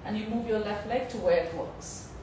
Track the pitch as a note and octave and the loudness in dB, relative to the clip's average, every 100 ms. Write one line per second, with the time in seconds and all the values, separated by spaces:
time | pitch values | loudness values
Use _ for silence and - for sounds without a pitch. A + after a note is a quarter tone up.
0 | - G#3+ A3 A#3 A#3 G#3+ G#3 G#3 G#3+ B3 | -2 -2 0 -2 2 2 2 -2 0 0
1 | C4 A3 F3 E3+ E3+ - - - - - | 0 2 6 6 4 -2 -6 -8 -10 -10
2 | - - | -12 -14